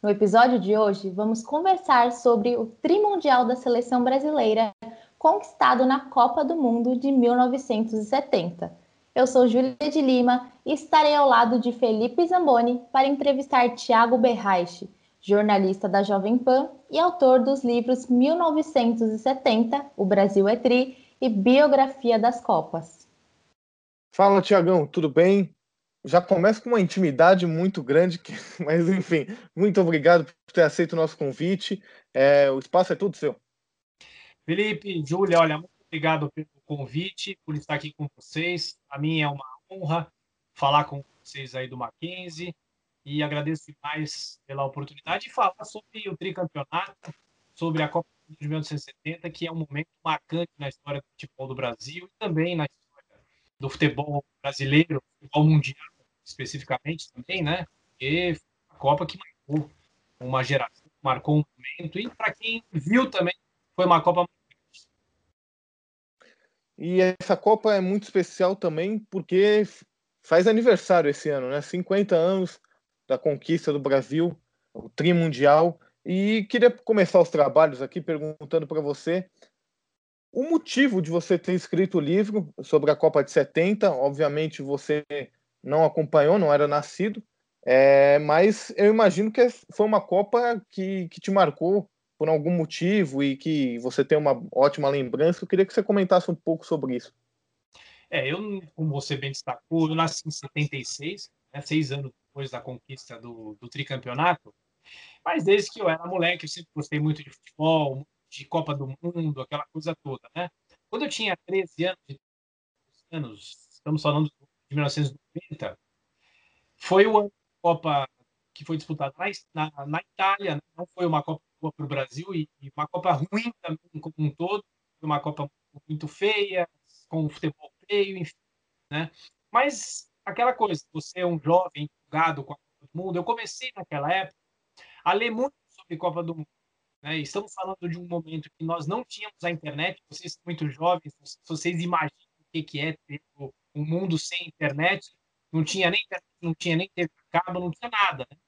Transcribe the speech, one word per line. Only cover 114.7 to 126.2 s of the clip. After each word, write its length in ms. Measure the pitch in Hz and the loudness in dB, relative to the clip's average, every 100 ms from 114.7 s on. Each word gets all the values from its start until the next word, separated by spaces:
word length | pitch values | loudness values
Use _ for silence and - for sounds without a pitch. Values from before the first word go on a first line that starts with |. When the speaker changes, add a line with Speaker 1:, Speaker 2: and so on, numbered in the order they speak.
Speaker 3:
mil 100 | 143 | -4
novecentos 320 | 143 151 143 | -4 -2 -4
e 40 | 135 _ | -6 _
noventa, 440 | - _ 151 101 - _ _ _ _ _ _ _ _ _ _ | -16 _ -12 -12 -14 _ _ _ _ _ _ _ _ _ _
foi 300 | - 185 220 | 2 6 6
o 100 | 214 | 6
ano 120 | 208 | 0
da 280 | _ _ _ | _ _ _
Copa 460 | 170 160 160 143 135 _ _ _ _ | 0 0 0 -2 -2 _ _ _ _
que 140 | - 147 | -20 -8
foi 100 | 160 | -8
disputada 380 | - 151 139 - | -6 -8 -8 -6
na, 540 | 190 196 _ 160 156 | -8 -8 _ -8 -8
na, 160 | 147 143 | -8 -8
na 140 | 156 - | -8 -8
Itália, 440 | - 190 196 196 147 | -4 -2 -2 -4 -8
né? 40 | _ - | _ -18
Não 100 | 180 | -18
foi 120 | - 175 | -6 -2
uma 160 | 156 | -2
Copa 180 | 151 170 _ _ | -2 -10 _ _
boa 140 | 156 | -12
pro 140 | - 143 | -10 -8
Brasil 480 | 135 131 135 180 | -6 -8 -10 -8
e, 120 | 175 151 _ | -8 -8 _
e 100 | 139 - | -18 -10
uma 100 | 151 | -8
Copa 260 | 175 180 | -4 -2
ruim 380 | 156 160 208 233 - | -2 -2 -6 -6 -12
também 160 | 170 160 _ 156 | -12 -12 _ -16
como 160 | 160 156 | -14 -6
um 120 | 151 | -6
todo, 320 | 143 175 202 - _ _ _ | -4 -4 -4 -8 _ _ _
foi 60 | 156 | -4
uma 140 | 147 | -4
Copa 300 | - 151 143 _ _ 143 _ | -4 -8 -12 _ _ -20 _
muito 180 | 151 151 | -10 -10
feia, 640 | - | -4